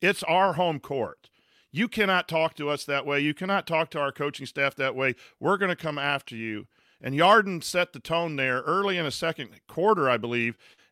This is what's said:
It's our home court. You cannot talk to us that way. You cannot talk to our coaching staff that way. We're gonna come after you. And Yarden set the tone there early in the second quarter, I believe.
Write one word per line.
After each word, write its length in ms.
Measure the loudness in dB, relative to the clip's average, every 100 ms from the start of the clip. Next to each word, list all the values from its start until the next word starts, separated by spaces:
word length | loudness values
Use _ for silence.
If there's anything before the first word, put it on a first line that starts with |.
It's 220 | -2 0
our 320 | 0 2 2
home 260 | 2 0 -2
court. 480 | -4 -4 -4 -6 _ _ _ _ _
You 160 | -4 -2
cannot 420 | 0 2 2 0
talk 260 | 0 0
to 160 | -2 -4
us 140 | -4 -2
that 180 | -4
way. 160 | 0 0
You 140 | 0
cannot 320 | -2 -2 -2 0
talk 240 | -2 -2
to 100 | -2
our 100 | -4
coaching 360 | -2 -6 -6 -10
staff 280 | -2 -2 0
that 200 | -4 0
way. 180 | -2 -2 -10 _
We're 200 | 0 0
gonna 180 | 0 -2
come 220 | -6 -4
after 360 | -2 -4 -6
you. 320 | -8 -8 -8 -10 _ _ _
And 120 | -4
Yarden 480 | 4 8 8 6 -2
set 300 | -4 -2 -2
the 80 | -6
tone 360 | -4 -2 -2 -2
there 260 | 0 0
early 340 | 0 0 0 -2
in 80 |
the 60 | -4
second 400 | -4 -4 -4 -10 -16 -12
quarter, 400 | 0 2 4 4
I 80 | 2
believe. 400 | 0 -2 -2 -4 -14 _ _